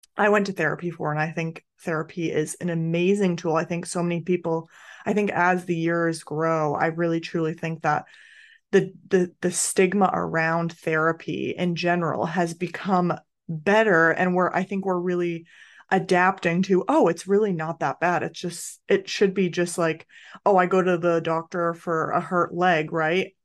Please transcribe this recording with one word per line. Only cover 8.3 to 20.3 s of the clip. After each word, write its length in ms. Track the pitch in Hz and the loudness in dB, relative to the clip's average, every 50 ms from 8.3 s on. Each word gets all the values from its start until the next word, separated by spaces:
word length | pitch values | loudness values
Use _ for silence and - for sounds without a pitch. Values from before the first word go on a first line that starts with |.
| - - - - - _ _ _ | -20 -20 -20 -20 -20 _ _ _
the, 220 | - 190 190 190 - - - - | 2 2 2 2 -4 -14 -6 0
the, 240 | - 185 180 175 - - | 2 2 2 0 -2 -4
the 100 | - 180 | -4 -4
stigma 580 | 180 - - - - - 190 180 180 208 190 - - | -2 -2 -4 -2 0 2 2 2 4 2 2 2 2
around 600 | 170 175 165 160 165 160 160 165 170 170 165 170 | 0 -2 -2 -2 0 0 0 0 -2 -2 -4 -6
therapy 800 | - - 170 160 156 156 165 165 160 - - - 131 135 - - | -8 -4 -2 0 2 2 0 0 -2 -4 -8 -6 -6 -6 -6 -4
in 180 | - 180 180 170 | -4 -2 -2 -2
general 500 | 156 170 175 175 175 170 156 - - - | -2 0 0 0 0 0 -2 -2 -2 -2
has 260 | 165 160 190 170 165 170 | -2 -2 -2 -2 -2 -4
become 640 | - 180 170 - - - 190 196 180 175 175 156 - - _ _ _ _ - | -6 -8 -8 -8 -6 -4 0 0 2 2 0 -2 -4 -8 _ _ _ _ -10
better, 600 | 165 156 151 202 202 214 220 220 180 165 165 165 | -10 -4 0 2 4 4 4 6 6 6 6 4
and 240 | 160 - 180 180 180 | 4 2 0 0 2
we're, 160 | 180 180 - - | 2 0 0 0
I 100 | 175 190 | -2 -4
think 220 | - 202 196 190 | -4 -4 -4 -2
we're 140 | 190 180 175 | -2 -2 -2
really 460 | 175 185 180 175 175 175 170 165 170 _ - - - - - - - - 190 | -2 -2 -2 0 -2 -2 -4 -6 -10 _ -20 -20 -20 -20 -20 -16 -6 -2 -2
adapting 680 | 190 185 - 180 180 180 185 180 - - 175 170 175 | 0 2 2 4 4 4 4 2 0 0 0 0 2
to, 240 | 185 - 196 180 - | 2 2 2 2 2
"Oh, 220 | - 277 320 247 170 | 2 2 4 4 2
it's 180 | 170 170 - | 2 0 -2
really 240 | 185 196 202 220 208 | 0 2 2 2 2
not 300 | 180 156 156 160 165 160 | 0 -2 -4 -6 -4 -4
that 180 | 160 143 135 - | -2 -4 -2 0
bad. 240 | 160 175 175 151 113 | 0 0 0 0 -2
It's 160 | 160 147 - | -4 -8 -8
just, 400 | - 175 165 - - - - - _ | -10 -8 -8 -10 -12 -14 -16 -8 _
it 220 | - 202 190 190 - | 0 0 0 0 -2
should 240 | - - 214 196 185 | -2 2 2 2 2
be 160 | 202 190 175 | 2 0 0
just 280 | 160 180 175 175 - | 0 -2 -2 -2 -2
like, 300 | - 170 160 160 160 - _ - - - - | -2 -2 -2 -2 -4 -10 _ -20 -20 -20 -20